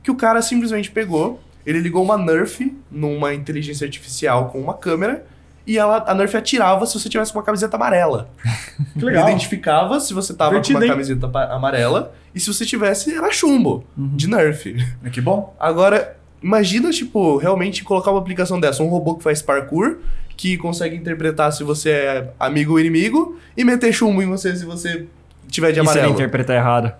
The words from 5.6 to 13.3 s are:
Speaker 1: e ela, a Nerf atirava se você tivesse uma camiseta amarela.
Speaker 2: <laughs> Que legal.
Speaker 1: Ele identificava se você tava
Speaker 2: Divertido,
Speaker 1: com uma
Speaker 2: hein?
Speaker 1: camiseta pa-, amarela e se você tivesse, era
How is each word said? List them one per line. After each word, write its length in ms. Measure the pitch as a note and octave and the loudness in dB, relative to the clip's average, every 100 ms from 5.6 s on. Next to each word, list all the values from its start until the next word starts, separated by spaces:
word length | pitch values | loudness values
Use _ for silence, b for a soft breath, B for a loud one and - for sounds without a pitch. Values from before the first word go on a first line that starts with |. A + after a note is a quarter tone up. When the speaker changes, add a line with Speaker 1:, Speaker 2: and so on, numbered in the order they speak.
| - | -4
Speaker 1:
e 100 | A3 | 2
ela, 260 | G#3 G#3+ A3 | 4 2 2
a 80 | F#3+ | 0
Nerf 200 | G3+ A3 | 2 0
atirava 500 | A#3 B3+ F#3 F#3+ A#3 | -2 2 4 4 0
se 100 | A3 | -4
você 100 | - | -4
tivesse 240 | A3+ G#3+ | -4 -2
uma 100 | G3 | -4
camiseta 320 | - G#3+ A3 - | -2 -2 -2 0
amarela. 540 | A#3+ F3+ E3+ A#2 A#2+ - | 2 4 2 0 -6 -6
Speaker 2:
<laughs> 540 | A#2 A2+ - - C#3+ D3 | -4 -4 -10 -8 -6 -4
Que 60 | A#3+ | 0
legal. 180 | - G#3+ | 4 4
Speaker 1:
Ele 60 | |
identificava 680 | F#3+ - G3 E3 D#3 F#3+ C#4+ | 2 -2 -4 2 2 2 -2
se 140 | C#4 | -2
você 200 | F#3+ F#3+ | -4 -6
tava 180 | F#3+ F#3+ | -2 2
Speaker 2:
Divertido, 220 | G3+ - - | 2 2 2
Speaker 1:
com 0 | |
uma 60 | A#3 | 4
Speaker 2:
hein? 60 | |
Speaker 1:
camiseta 340 | C3+ C3+ B2+ B2 | 0 -2 -2 -2
pa-, 260 | C3+ C3 | -2 -2
amarela 600 | C3 C3+ C3 A#2+ F3+ - b b | -2 -2 0 2 0 -2 b b
e 60 | F#3 | -8
se 120 | G#3 | -4
você 140 | G#3 A#3 | -4 -4
tivesse, 480 | B3 G#3 G3+ D4+ | 0 0 0 -2
era 160 | D#4+ F#4 | -2 -2